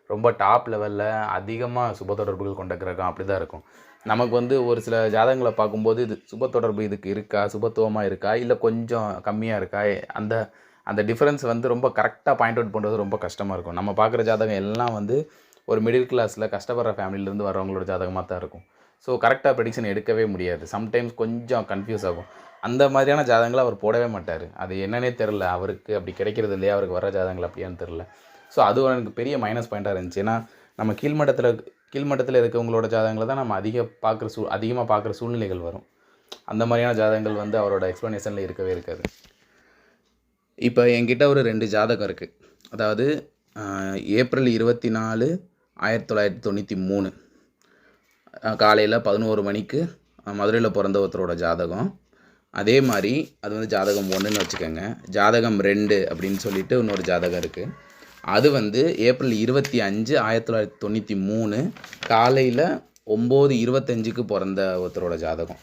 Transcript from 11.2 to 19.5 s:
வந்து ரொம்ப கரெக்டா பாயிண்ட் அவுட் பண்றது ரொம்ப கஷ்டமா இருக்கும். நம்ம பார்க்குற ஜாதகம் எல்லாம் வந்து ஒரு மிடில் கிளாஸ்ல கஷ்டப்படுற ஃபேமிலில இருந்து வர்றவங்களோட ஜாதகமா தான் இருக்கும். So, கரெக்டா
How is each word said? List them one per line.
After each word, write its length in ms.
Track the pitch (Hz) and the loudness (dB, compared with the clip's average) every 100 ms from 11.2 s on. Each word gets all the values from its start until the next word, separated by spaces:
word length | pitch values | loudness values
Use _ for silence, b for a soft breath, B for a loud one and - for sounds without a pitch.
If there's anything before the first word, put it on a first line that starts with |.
| 143 143 123 | 2 2 -2
வந்து 220 | 117 123 | -2 0
ரொம்ப 240 | 120 127 - | 0 0 2
கரெக்டா 400 | 113 - - 135 | -2 0 0 2
பாயிண்ட் 220 | 117 117 | 2 0
அவுட் 160 | 110 | -2
பண்றது 220 | 107 104 107 | -2 -2 -2
ரொம்ப 220 | 98 107 | -2 -4
கஷ்டமா 360 | 87 - 101 | -6 -6 -6
இருக்கும். 200 | 92 85 | -6 -6
நம்ம 180 | 85 101 | -6 -2
பார்க்குற 320 | 101 110 117 | 2 2 2
ஜாதகம் 320 | 110 110 110 98 | 2 2 2 0
எல்லாம் 380 | 98 113 120 | -2 -2 -2
வந்து 380 | 107 101 139 156 b b b - | -2 -2 -2 -2 b b b -2
ஒரு 160 | 110 | 0
மிடில் 240 | 110 127 127 | 4 2 2
கிளாஸ்ல 540 | 123 110 - 107 101 | 0 0 -2 -6 -4
கஷ்டப்படுற 320 | - 120 117 | -4 -2 -2
ஃபேமிலில 300 | 101 95 98 | -2 -4 -6
இருந்து 220 | 98 101 | -6 -4
வர்றவங்களோட 400 | 101 95 95 95 | -2 -2 -4 -4
ஜாதகமா 420 | 92 92 92 92 90 | -4 -4 -4 -6 -6
தான் 120 | 90 | -8
இருக்கும். 240 | 87 90 - b b b | -8 -14 -20 b b b
So, 220 | - 123 | -4 2
கரெக்டா 260 | 117 135 143 | 2 4 2